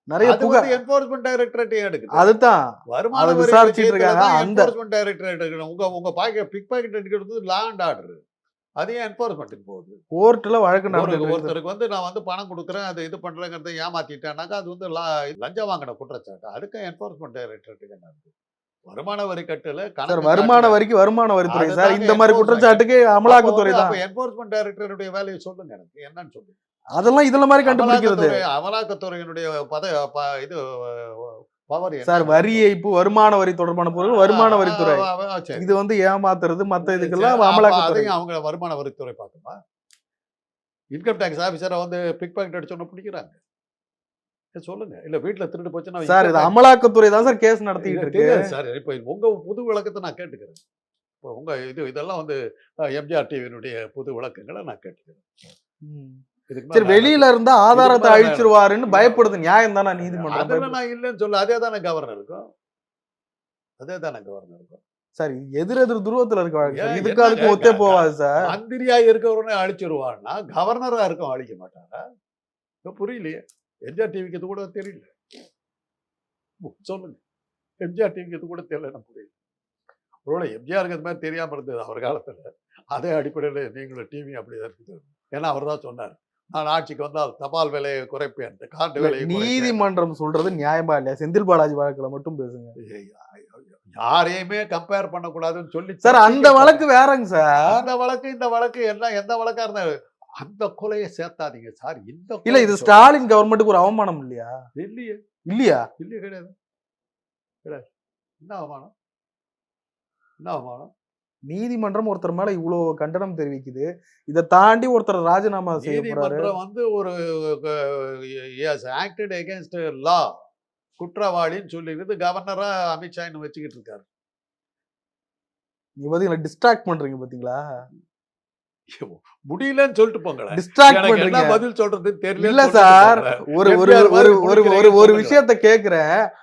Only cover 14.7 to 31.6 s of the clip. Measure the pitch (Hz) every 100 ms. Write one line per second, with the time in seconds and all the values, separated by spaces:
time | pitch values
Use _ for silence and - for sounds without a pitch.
14.7 | 180 185 165 165 156 143 151 120 185 208
15.7 | 175 135 113 135 127 - 95 107 104 202
16.7 | 220 190 170 208 151 151 123 117 107 _
17.7 | 104 101 101 87 151 _ _ _ _ _
18.7 | _ 180 113 175 208 202 170 165 156 160
19.7 | 147 202 - 143 175 151 180 220 240 233
20.7 | 208 214 220 202 226 226 190 180 143 160
21.7 | 165 196 202 214 220 220 226 214 233 233
22.7 | 220 233 254 233 208 226 247 226 214 196
23.7 | 180 185 190 190 196 254 214 226 214 208
24.7 | 196 202 196 190 190 196 185 185 185 165
25.7 | 104 127 147 143 170 165 - _ _ _
26.7 | _ - 147 214 277 285 269 277 277 262
27.7 | 254 233 240 220 190 160 139 175 143 180
28.7 | 220 214 196 185 175 165 165 160 151 135
29.7 | 151 185 151 143 147 143 139 143 170 131
30.7 | 123 123 120 117 113 120 110 _ _